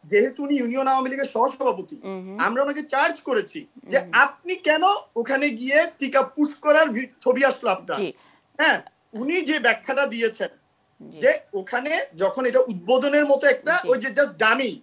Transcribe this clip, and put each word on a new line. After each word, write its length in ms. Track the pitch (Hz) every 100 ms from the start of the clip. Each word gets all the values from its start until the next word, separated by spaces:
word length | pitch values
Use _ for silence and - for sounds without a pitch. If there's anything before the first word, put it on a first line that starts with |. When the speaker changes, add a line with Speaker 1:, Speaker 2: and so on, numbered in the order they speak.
| 151
Speaker 1:
যেহেতু 380 | 202 254 254
উনি 120 | 277 285
ইউনিয়ন 320 | 240 262 269
আওয়ামী 220 | 262 262
লীগের 160 | 269 277
সহসভাপতি, 720 | 220 262 - 269 190 - -
Speaker 2:
হুম 180 | 190 190
হুম। 180 | 185 202
Speaker 1:
আমরা 240 | 185 240
ওনাকে 200 | 277 285
charge 380 | - 269 330 -
করেছি 460 | - 240 - 160 - - -
যে 100 | 262
Speaker 2:
হুম 80 | 180
হুম। 80 |
Speaker 1:
আপনি 420 | 226 277 - 349 370
কেন 260 | 294 311 370 415 - 233
ওখানে 340 | 233 269 294
গিয়ে 380 | 226 254 294 330 -
টিকা 220 | 269 277
পুশ 320 | 254 - 294
করার 360 | - 302 302 311
ভি-, 340 | 226 254 _
ছবি 220 | 254 - 269
আসলো 240 | 254 233
আপনার? 280 | 185 - 165
Speaker 2:
জি। 160 | 180 - _ _ _ -
Speaker 1:
হ্যাঁ, 220 | 311 196 - _ _
উনি 280 | 220 262 359
যে 180 | 285 294
ব্যাখ্যাটা 460 | 240 220 - 262 269
দিয়েছেন 420 | 233 226 220 185 _ _ _ _ _ 151
Speaker 2:
জি। 80 | 156
Speaker 1:
যে 140 | 240 302 -
ওখানে 460 | 196 190 247 277 330 554 160
যখন 300 | 190 262 254
এটা 140 | 254
উদ্বোধনের 680 | 247 185 175 254 277 294 294
মতো 220 | 277 285
একটা 320 | 247 294 349
Speaker 2:
জি। 80 | 370
Speaker 1:
ওই 60 | 254
যে 100 | 254
just 260 | 233 269 165
dummy 360 | 220 247 254 151